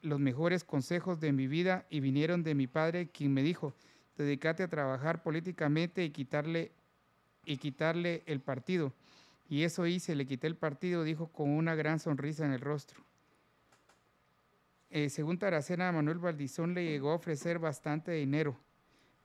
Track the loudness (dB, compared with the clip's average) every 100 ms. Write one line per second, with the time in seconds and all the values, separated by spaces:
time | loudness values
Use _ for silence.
0 | -2 2 2 2 2 2 0 -2 0 -2
1 | -2 -2 2 2 2 2 2 0 -2 -2
2 | 2 2 4 2 2 2 2 2 0 0
3 | -4 -2 2 4 4 0 -4 -8 -20 -20
4 | _ -4 -2 0 0 0 -2 0 0 0
5 | -2 -2 -2 -2 -2 -2 2 4 2 0
6 | -2 -2 -4 -2 0 -2 -4 _ _ _
7 | _ _ _ _ -6 -4 -4 -2 0 2
8 | 0 -2 -2 -4 -2 -6 0 0 0 -4
9 | -20 -20 -20 _ -4 0 2 2 0 0
10 | 0 -2 -2 -2 -2 -2 -4 -2 -2 0
11 | 0 -2 -6 -2 0 2 2 2 0 0
12 | 0 -2 -2 -2 -2 -2 -2 -4 -6 -20
13 | -20 _ _ _ _ _ _ _ _ _
14 | _ _ _ _ _ _ _ _ _ -2
15 | -2 0 -2 0 0 0 0 0 0 2
16 | 2 0 -2 -2 -6 -2 -2 0 -2 0
17 | 0 0 -2 -4 -2 0 -2 -2 -2 -2
18 | -2 -2 2 2 0 -2 _ _ _ _
19 | _ _